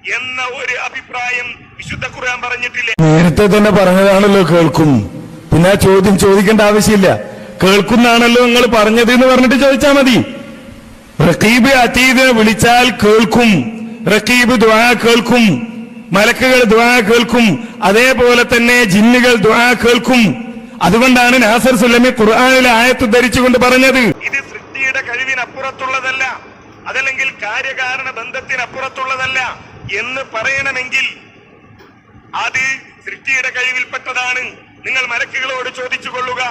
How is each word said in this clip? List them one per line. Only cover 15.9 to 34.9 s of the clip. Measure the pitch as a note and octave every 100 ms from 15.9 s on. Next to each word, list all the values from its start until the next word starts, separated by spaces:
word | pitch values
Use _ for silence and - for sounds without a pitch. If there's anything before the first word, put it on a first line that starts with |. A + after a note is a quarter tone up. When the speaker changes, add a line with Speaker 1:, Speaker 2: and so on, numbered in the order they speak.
| - -
Speaker 2:
മലക്കുകൾ | F#3 A3 - B3+ B3+ A#3
ദുആ | A3 A#3 B3 G3+
കേൾക്കും, | A#3 A#3 A#3+ A3+ C3 - - F#3
അതേപോലെ | G#3 B3+ B3+ B3 A#3+ A#3+
തന്നെ | A#3+ A#3 B3 A3+
ജിന്നുകൾ | G3 A3+ B3 B3 A#3 G#3
ദുആ | A3+ A#3+ A#3+
കേൾക്കും. | A#3 B3 - B3+ G3+ A#2+ - - - - E3+
അതുകൊണ്ടാണ് | A3+ B3+ B3 A#3+ B3+
നാസർ | A3 A#3 C4 B3+
സുല്ലമി | A#3+ A#3+ B3+ B3
ഖുർആനിലെ | G#3+ A3+ B3+ B3+ B3+ A3+
ആയത്ത് | B3 B3+ B3
ധരിച്ചുകൊണ്ട് | A#3+ B3 B3+ B3 B3
പറഞ്ഞത്. | B3 B3+ C4 B3+ A3 - -
Speaker 1:
ഇത് | C4+ -
സൃഷ്ടിയുടെ | - - - C4+ C4+ A#3+
കഴിവിനപ്പുറത്തുള്ളതല്ല, | A#3+ C4 C4 A#3+ C4 C4+ C4 C4 C4+ C4 C4+ C4 G#3 - - - - -
അതല്ലെങ്കിൽ | A3+ C4+ C4 C4+ C4
കാര്യകാരണ | G#3 A#3 C4+ B3+ B3+ C4 C4 A3+
ബന്ധത്തിനപ്പുറത്തുള്ളതല്ല | A#3 C4 B3+ C4 A#3 C4 C4 C4+ B3+ C4 C4 C4 A#3+ - - - - G3
എന്ന് | A#3+ C4 C4
പറയണമെങ്കിൽ | A3 A#3 C4+ C#4 B3+ B3+ C4 A#3+ - - - _ - _ - - _ _ - _ F3
അത് | A3+ B3+ C4 C4+ - -
സൃഷ്ടിയുടെ | G3 G3 - C4 B3+
കഴിവിൽപ്പെട്ടതാണ്. | B3 B3+ B3+ B3 C4 - B3 B3 B3+ A#3+ - - -
നിങ്ങൾ | G#3+